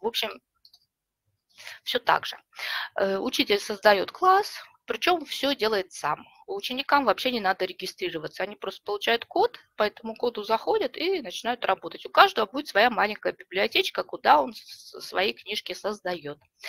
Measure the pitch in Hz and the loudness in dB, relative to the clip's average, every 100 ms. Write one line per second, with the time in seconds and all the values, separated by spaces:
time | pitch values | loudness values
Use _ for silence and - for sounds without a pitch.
0 | 226 233 - - _ _ _ - _ _ | -4 -2 -4 -6 _ _ _ -20 _ _
1 | _ _ _ _ _ - - - - 508 | _ _ _ _ _ -20 -18 -12 -4 0
2 | - - - - _ - - - - - | 2 2 0 -12 _ -10 -6 -6 -4 -2
3 | 196 196 233 - 254 202 - 208 214 196 | 0 0 0 0 2 0 -2 2 4 4
4 | - - 370 381 427 - - _ - 220 | 2 2 4 4 2 -8 -18 _ -8 -2
5 | 330 349 285 - 269 269 214 208 180 - | 2 0 -2 -2 -2 0 0 0 -4 -6
6 | 147 156 - - - 196 - 254 - 285 | -4 -4 -10 -18 -12 -8 -6 -6 2 2
7 | 247 185 262 240 190 190 185 - 185 - | 4 2 0 0 0 0 -2 -4 -12 -6
8 | 180 160 156 - 190 208 196 - - 208 | -6 -6 -8 -6 -8 -6 -10 -8 -6 -4
9 | - 233 - 339 453 - _ - 208 - | 0 0 0 2 2 0 _ -2 -2 -2
10 | 226 220 240 220 208 220 - 440 339 - | -12 -4 -4 -2 -2 0 2 0 0 -2
11 | 339 381 208 - - 247 190 190 165 - | -2 -2 -4 -6 -4 -2 0 -2 -4 -12
12 | - - 392 240 214 269 302 196 247 196 | 2 6 6 4 -2 -4 0 4 4 4
13 | 208 208 180 - - 180 214 - 381 - | 0 0 -4 -6 -6 -2 0 0 0 -2
14 | 180 175 226 294 254 214 - - - - | -6 2 6 6 4 -6 -18 -20 -18 -16
15 | - 180 202 - - 214 - 180 196 208 | -6 -2 -2 -2 -8 -6 -6 -6 -6 -6
16 | 180 175 143 147 _ _ | -6 -6 -8 -12 _ _